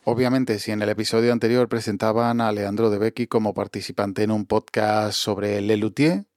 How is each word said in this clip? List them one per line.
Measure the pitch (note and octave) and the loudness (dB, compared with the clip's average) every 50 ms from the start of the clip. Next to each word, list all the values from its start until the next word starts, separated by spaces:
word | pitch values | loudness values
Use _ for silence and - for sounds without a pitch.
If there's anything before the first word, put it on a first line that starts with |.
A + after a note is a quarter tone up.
| - | -4
Obviamente, | - A#2 A#2 B2+ B2 B2+ C3 C3 B2 A2 | -2 0 2 2 2 2 0 0 0 -2
si | G2+ - - | -4 -4 -4
en | G#2+ G#2+ | -4 -2
el | G#2 G#2 | 0 -2
episodio | G#2+ G#2+ G#2+ - - A2+ A#2 A#2+ | 0 -2 -2 0 0 2 2 2
anterior | A#2+ A#2 - A2+ A#2+ B2 B2 A#2 | 2 2 2 2 2 2 2 0
presentaban | A#2+ A2+ A2 A2+ G2+ G2 A2 A2 A2 A2+ A#2 A#2+ A#2 A#2 | -2 -4 -2 -4 -2 0 0 0 2 2 2 2 0 0
a | A2+ A2 | 0 0
Leandro | G#2+ G#2 G2+ G2+ G2+ G#2+ A2+ A2 | -2 -2 -4 -4 0 0 2 2
De | G#2 | 2
Becchi | G2 G#2+ A2+ - - A#2+ | 2 0 -2 -2 -4 -4
como | - - A#2 G#2+ G#2 G2 | 0 0 0 0 0 -2
participante | - F#2+ F#2+ - G#2 - - F#2 - G#2 G2+ F#2+ G#2 G#2+ | -4 -6 -6 -6 -8 -10 -6 -4 -4 -2 -2 0 0 0
en | G#2+ | 2
un | G#2+ G#2+ G2+ | 0 0 0
podcast | - G#2+ A2 - - - A2+ G#2+ G#2+ G#2+ G#2+ G#2+ G#2+ G2 | 0 0 -2 -2 -2 -2 0 0 2 2 2 0 0 -2
sobre | - - A2 G2+ F#2+ G2+ G#2 G#2 G2+ | -4 -2 -2 -2 -2 -2 -2 -2 0
Lelutier | G2+ G#2 A2 G#2+ G#2+ A2 G2+ - C#3+ D#3+ F3+ G3+ G3+ _ _ | 2 2 2 2 2 0 0 2 2 2 2 0 -4 _ _